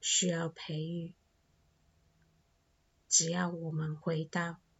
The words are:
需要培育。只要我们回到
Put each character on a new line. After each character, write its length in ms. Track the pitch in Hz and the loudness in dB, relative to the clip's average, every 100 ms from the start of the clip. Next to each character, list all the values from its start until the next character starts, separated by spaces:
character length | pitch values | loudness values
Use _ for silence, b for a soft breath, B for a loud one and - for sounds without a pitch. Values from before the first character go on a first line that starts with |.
需 260 | - - 180 | 0 2 4
要 220 | 165 165 | 2 -2
培 340 | 165 - 156 | -4 -6 -4
育。 300 | 160 170 165 - _ _ _ _ _ _ _ _ _ _ _ _ _ _ _ _ _ _ - | -4 -4 -6 -10 _ _ _ _ _ _ _ _ _ _ _ _ _ _ _ _ _ _ 2
只 220 | - 165 | 4 4
要 180 | 175 180 | 2 0
我 180 | 170 165 | -2 -4
们 260 | 156 156 151 | -2 -2 -4
回 300 | 170 160 156 | -2 -2 -2
到 340 | 175 170 165 _ | -2 -2 -6 _